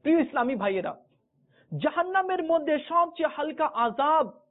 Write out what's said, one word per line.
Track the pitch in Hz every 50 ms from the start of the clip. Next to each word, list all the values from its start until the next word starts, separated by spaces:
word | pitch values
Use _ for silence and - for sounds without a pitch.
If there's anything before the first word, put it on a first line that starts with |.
প্রিয় | _ 285 320 339
ইসলামী | 294 320 - 262 240 254 269
ভাইয়েরা, | 208 196 202 196 190 170 160 - - _ _ _ _ _ _ _ _ _ _ _ _ _ _ - 143
জাহান্নামের | 156 302 - 349 349 359 381 381 370 370 370 370
মধ্যে | 320 320 330 330 302 311 302 294
সবচেয়ে | 294 - 330 339 349 339 330 - 320 294 -
হালকা | - 294 311 285 - 311
আযাব | 285 - 220 233 233 214 254 277 294 311 320 269 196 - - _ _